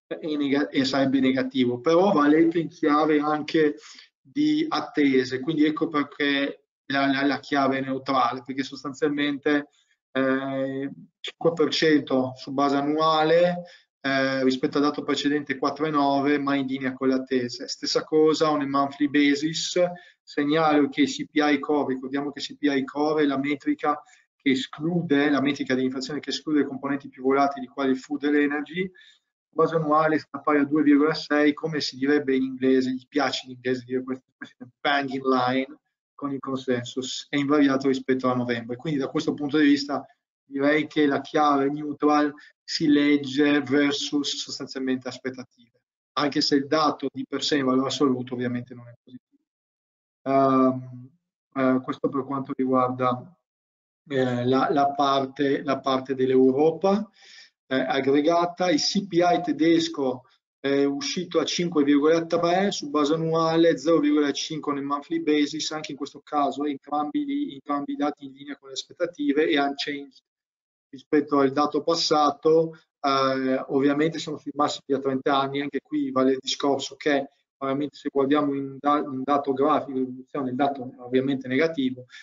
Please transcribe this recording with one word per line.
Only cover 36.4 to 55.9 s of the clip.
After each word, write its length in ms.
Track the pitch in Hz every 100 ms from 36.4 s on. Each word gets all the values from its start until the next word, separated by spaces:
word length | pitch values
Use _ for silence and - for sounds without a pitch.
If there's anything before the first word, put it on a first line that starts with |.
consensus, 840 | 135 131 131 123 120 - 131 - -
è 60 | 143
invariato 520 | 139 151 139 131 135
rispetto 400 | 131 131 131 127
a 60 |
novembre. 420 | 123 123 117 113 123
Quindi 220 | 165 143
da 100 | 131
questo 240 | 156 151
punto 240 | 135 147 151
di 80 |
vista 400 | 147 143 139 135 - _ _ _ _
direi 400 | 139 143 151 147
che 200 | 156 147
la 160 | 135
chiave 480 | - 156 147 143 139
neutral 640 | 147 151 147 147 147 147 143 - _
si 240 | - - 160
legge 760 | 147 143 147 135 131 147 147
versus 760 | 127 143 143 - - 147 135 -
sostanzialmente 720 | - 127 135 135 131 131 127
aspettative, 720 | 123 131 127 127 _ _ _ _ _ _ -
anche 240 | 143 147
se 140 | 143 143
il 100 | 135
dato 420 | 156 151 143 135
di 140 | 131 131
per 160 | 135
sé 140 | - 147
in 80 |
valore 240 | 131 131 135
assoluto 460 | - 147 123 123
ovviamente 400 | 123 123 123 123
non 140 | 123 120
è 40 | 120
positivo. 400 | _ - _ 285 _ _ _ _ _ _ _ _ 135
Ehm, 840 | 135 135 131 131 131 127 123 127 _ _ _ _
eh, 260 | 139 131 131
questo 260 | 131 139 151
per 160 | 135
quanto 280 | 135 139 131
riguarda, 800 | 139 131 131 127 127 127 123 - _ _ _ _ _ _ _ -
eh, 380 | 135 127 123 120
la, 220 | 131 -
la 200 | 151 143
parte, 720 | - 139 135 131 - 139 143
la 180 | 143 131
parte 340 | 135